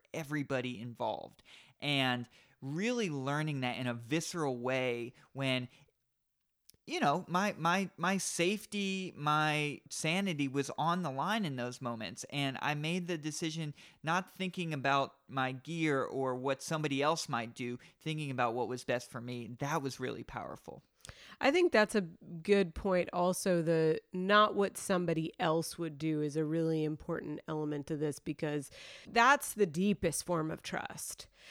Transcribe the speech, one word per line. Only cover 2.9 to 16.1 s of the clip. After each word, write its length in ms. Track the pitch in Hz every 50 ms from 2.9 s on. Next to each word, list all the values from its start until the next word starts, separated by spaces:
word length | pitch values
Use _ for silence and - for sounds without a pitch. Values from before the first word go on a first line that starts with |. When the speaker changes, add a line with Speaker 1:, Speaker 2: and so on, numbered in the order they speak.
| 247 240 220 175
Speaker 1:
learning 520 | 147 139 131 139 143 151 156 156 147 135
that 160 | 127 123 120 -
in 100 | 127 123
a 60 | 120
visceral 600 | 117 117 110 147 165 165 - - 175 156 139 127
way 580 | 120 120 127 131 131 127 127 120 120 117 123 - - - _ -
when, 340 | 135 135 131 131 127 123 - - - _ _ _ _ _ _ _ _ _ _ _ _ _ _ _ _ _ - - _ _
you 160 | - 294 359
know, 240 | 254 151 139 180 170 -
my, 260 | 165 180 202 208 - -
my, 320 | 156 170 180 190 196 175 - -
my 200 | 175 185 196 190
safety, 960 | - - - - 170 180 214 208 - - - 202 196 190 190 190 190 175 - -
my 640 | 147 147 151 151 151 156 151 151 147 147 131 - - -
sanity 580 | - - - 156 165 190 202 196 170 143 143 135
was 240 | 131 143 135 - - -
on 260 | 151 160 175 185 180
the 80 | 147
line 320 | 131 135 147 185 214 226 202
in 140 | 156 135 127
those 240 | 120 123 123 -
moments. 440 | 131 123 117 113 110 87 - - - -
And 280 | - 143 139 135 131 -
I 140 | - 139 151
made 320 | 147 151 156 175 185 175 170
the 100 | 180 160
decision 560 | 147 156 151 - 175 160 151 165 160 147 139 - - - - _ -
not 340 | 151 165 185 185 - - -
thinking 360 | 190 185 - 185 175 165 156
about 420 | 139 127 139 139 139 135 - - _ _ -
my 240 | 127 135 131 131
gear 500 | 135 127 - 147 170 165 160 156 143 135
or 320 | 123 -